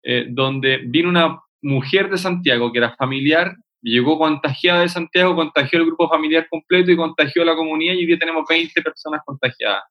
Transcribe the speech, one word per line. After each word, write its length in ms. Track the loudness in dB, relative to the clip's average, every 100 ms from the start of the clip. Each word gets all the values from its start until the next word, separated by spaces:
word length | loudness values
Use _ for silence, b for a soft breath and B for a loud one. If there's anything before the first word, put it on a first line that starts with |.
eh, 260 | -2 -4 -2
donde 480 | -2 -2 0 0 0 -2
vino 240 | -2 0
una 280 | 2 0 -2 _ _
mujer 480 | -2 -2 0 0 0
de 80 | -2
Santiago, 540 | -2 -2 0 2 0
que 60 | 0
era 180 | -2 -2
familiar, 600 | -4 0 2 2 0 -6 _ _
llegó 360 | -2 0 2 2
contagiada 600 | 0 0 -4 0 0 2
de 80 | 0
Santiago, 480 | -2 -2 2 2 2
contagió 440 | 0 0 0 2
al 80 | 2
grupo 200 | 0 0
familiar 400 | 2 2 0 -2
completo 400 | -10 _ 2 4
y 60 | 2
contagió 460 | 2 0 0 2
a 60 | 2
la 80 | 0
comunidad, 400 | -2 -2 -2 -2
y 20 |
hoy 80 | 0
día 140 | 0
tenemos 260 | 0 -4 0
veinte 340 | -2 0 -4
personas 380 | -4 -8 -10 -10 -10
contagiadas. 580 | -6 -6 -2 -2 -2 -6